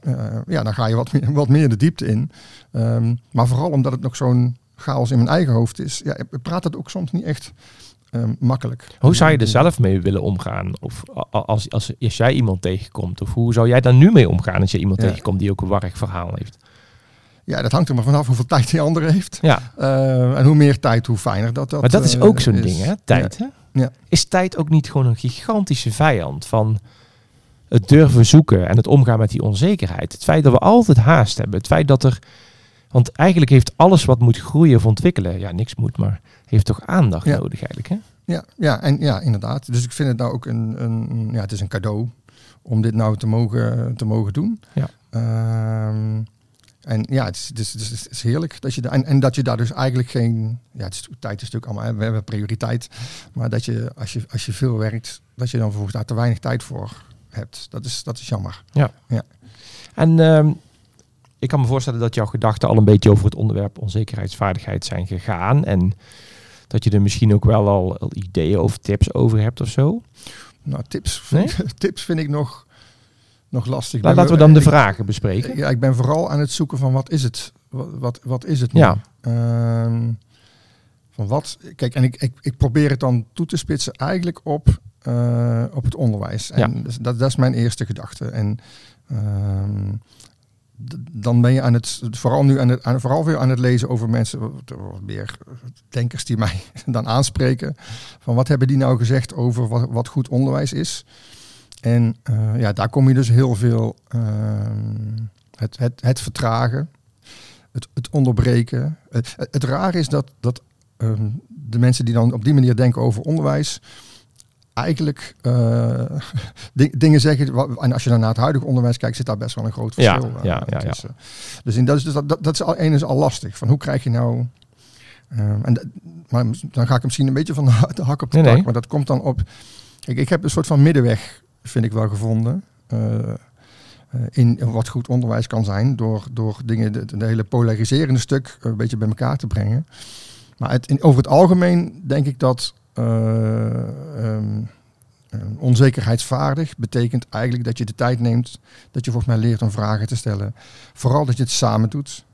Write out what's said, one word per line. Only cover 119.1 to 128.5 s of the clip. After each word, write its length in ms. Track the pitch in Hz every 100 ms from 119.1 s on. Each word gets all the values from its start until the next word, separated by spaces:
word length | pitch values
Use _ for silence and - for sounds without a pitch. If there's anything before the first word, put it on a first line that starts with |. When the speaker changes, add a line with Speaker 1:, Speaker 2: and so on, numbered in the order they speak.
| 110
Speaker 1:
zit 100 | 123
daar 120 | 104
best 180 | 117 -
wel 100 | 110
een 60 |
groot 240 | 117 113 -
Speaker 2:
Ja, 180 | 117
Speaker 1:
verschil, 240 | 71 62 -
eh, 60 |
Speaker 2:
ja, 200 | 95 69 -
ja, 120 | 71
ja. 100 | -
Speaker 1:
tussen. 260 | - - - - - - -
Dus 120 | 123 113
in 100 | 127
dat 120 | 143
is, 60 |
dus 100 | 151
dat, 160 | 143 143
dat, 140 | -
dat 100 | 156
is 80 | 139
al, 120 | - 170
één 180 | 156
is 100 | 143
al 140 | 120 131
lastig. 400 | 151 - - -
Van 100 | 113
hoe 100 | 139
krijg 260 | 143 131
je 60 | 123
nou, 360 | 117 120 120 123 - _ _ _ _ - - -
ehm, 320 | 113 104 104
en 100 | -
d-, 120 | 117 - - 85 82 -
maar 140 | 120 117 110 147
dan 160 | 127 120
ga 80 | 127
ik 80 |
misschien 240 | 127 - 135
een 60 |
beetje 200 | 131 160
van 120 | 147 135
de 60 |
ha-, 160 | 113 151
de 100 | 180
hak 180 | 135 143
op 100 | 127
de 60 | 156
Speaker 2:
Nee, 80 |
Speaker 1:
tak, 100 | 143